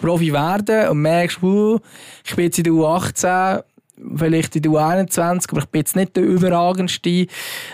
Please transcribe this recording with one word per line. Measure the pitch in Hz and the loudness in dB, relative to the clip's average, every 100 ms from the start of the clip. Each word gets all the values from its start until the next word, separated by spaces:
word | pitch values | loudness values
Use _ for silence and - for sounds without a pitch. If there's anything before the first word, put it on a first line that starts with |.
Profi | 165 170 165 | -2 0 0
werden | 143 156 202 208 220 208 | 0 0 0 0 2 2
und | 151 | 2
merkst, | 151 170 175 - | 2 2 0 0
«Huh, | 185 202 214 226 - - - - | 0 2 2 0 -4 -20 -20 -18
ich | - | -8
bin | - 170 | -2 -2
jetzt | 170 | 0
in | |
der | 165 | 2
U | 165 | 2
achtzehn, | 156 175 - - 180 185 190 190 - _ _ - - 147 | 2 0 -2 -2 0 0 0 -2 -6 _ _ -20 -10 -4
vielleicht | 160 165 156 165 | 0 0 0 -2
in | |
der | 156 | 0
U | 151 | 2
einundzwanzig, | 156 180 185 - 170 180 - | 2 0 0 0 0 -2 -4
aber | 156 | -6
ich | 139 | -4
bin | 156 | -4
jetzt | 147 | -2
nicht | 185 190 - | -2 -2 0
der | |
überragendste, | 180 185 180 175 175 185 180 - 175 180 180 - - - - | 0 2 2 2 0 0 -4 -4 -2 0 -2 -6 -12 -12 -14